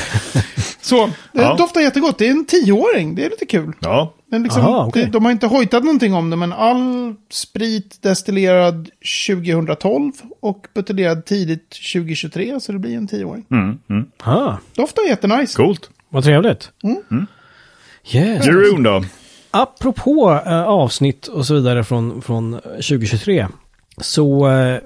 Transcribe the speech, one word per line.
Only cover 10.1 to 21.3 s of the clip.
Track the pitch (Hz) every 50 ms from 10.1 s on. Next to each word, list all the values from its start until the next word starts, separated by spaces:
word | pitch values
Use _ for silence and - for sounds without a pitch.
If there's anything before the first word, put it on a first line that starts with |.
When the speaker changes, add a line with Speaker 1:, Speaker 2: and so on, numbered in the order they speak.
| 262 - - 226 - -
Speaker 1:
och | - 214 190 - - - -
buteljerad | 214 190 - 208 190 190 170 165 160 165
tidigt | - 202 202 185 160 160 160 - _ -
tjugotjugotre, | - - - - 185 170 160 160 151 - 156 - 165 190 233 277 269
så | - - 202
det | 196
blir | 196 233 240
en | 233 214 196
tioåring. | - 208 190 175 170 233 220 -
Speaker 2:
Mm, | 135 117 95 95 110 - - -
mm. | 104 104 120 - _ - -
Speaker 3:
Ah. | 110 127 208 285 220 110 98 - _ -
Speaker 1:
Doftar | - 247 302 - - 427
jättenice. | 359 247 - - 196 214 254 294 - -
Speaker 2:
Coolt. | - 123 170 202 - - - _ _ _ _
Speaker 3:
Vad | - 139 131
trevligt. | 147 147 147 190 233 151 - - - _ _ -
Speaker 1:
Mm. | 196 233 392 403 -
Speaker 2:
Mm. | - 123 185 - _ _ _ _ _ _ _ _ _ _ _ - - _ _ - -
Speaker 3:
Yes. | 123 165 214 226 165 -
Speaker 2:
Jeroen | 135 165 185 - - 202 156 123
då? | 113 101 95 95 92 - - - - - - _ _
Speaker 3:
Apropå, | - 202 262 262 - - - 262 - - - 254 294 311 254 190 156 143 -
eh, | 190 165 165 175
avsnitt | 208 208 190 143 120 - - 139 139 131 - -
och | -